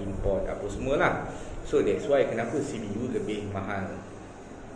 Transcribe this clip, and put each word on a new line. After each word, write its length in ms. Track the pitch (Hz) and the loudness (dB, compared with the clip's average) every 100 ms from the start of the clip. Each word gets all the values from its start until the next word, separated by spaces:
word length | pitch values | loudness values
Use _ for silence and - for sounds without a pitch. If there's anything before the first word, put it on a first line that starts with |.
import 420 | 98 98 101 95 - | -4 0 2 2 0
apa 220 | - 101 | -2 -4
semualah. 560 | 104 127 156 160 - - - - - - | -2 0 4 4 2 -4 -8 -8 -8 2
So, 160 | 147 | 4
that's 240 | 107 95 - | 6 4 4
why 220 | 139 117 | 6 6
kenapa 320 | 113 117 147 | 2 0 0
C 160 | - 107 | -2 -4
B 140 | 101 101 | -4 -2
U 80 | 127 | 0
lebih 400 | 107 98 104 98 | 0 0 -2 -2
mahal. 380 | 98 95 98 95 - - - - - - - - | -4 -2 -2 -4 -6 -10 -12 -14 -14 -14 -14 -14